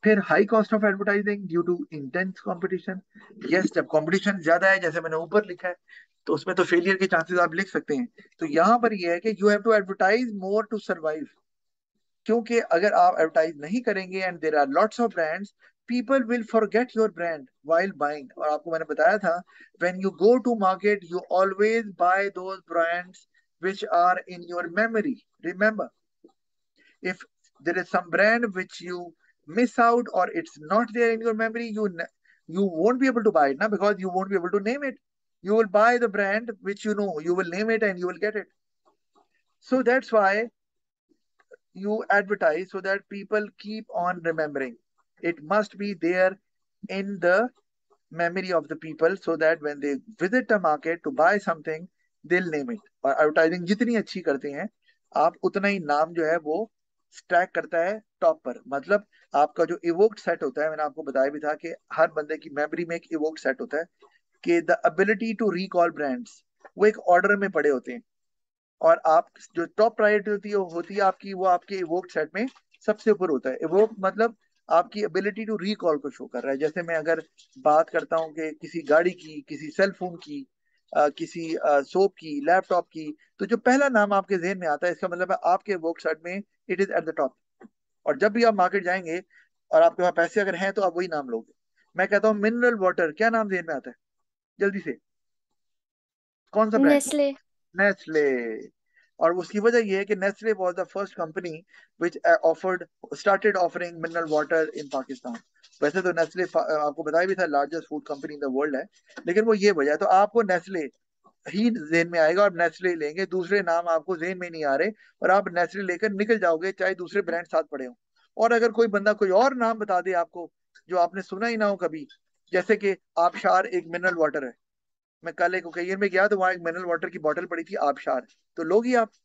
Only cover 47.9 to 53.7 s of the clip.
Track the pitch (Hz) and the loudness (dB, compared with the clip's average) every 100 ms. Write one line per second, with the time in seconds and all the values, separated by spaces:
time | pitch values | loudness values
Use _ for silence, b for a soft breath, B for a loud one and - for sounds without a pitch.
47.9 | _ _ 160 170 180 185 175 147 160 160 | _ _ -4 -4 -2 -2 -2 -2 -10 -10
48.9 | 151 160 190 - 160 160 165 147 147 143 | 0 0 0 -4 0 2 2 -2 -6 -4
49.9 | 135 - 110 180 247 - 214 170 151 160 | -4 -8 -6 -2 0 2 0 2 0 -2
50.9 | 170 - 131 160 208 202 165 156 156 175 | -4 -6 2 4 4 -2 -6 -6 -8 -10
51.9 | _ _ _ 147 180 180 151 131 156 _ | _ _ _ -2 -2 0 -4 -4 -8 _
52.9 | _ 135 - 151 156 160 180 175 | _ -2 2 2 4 2 2 -2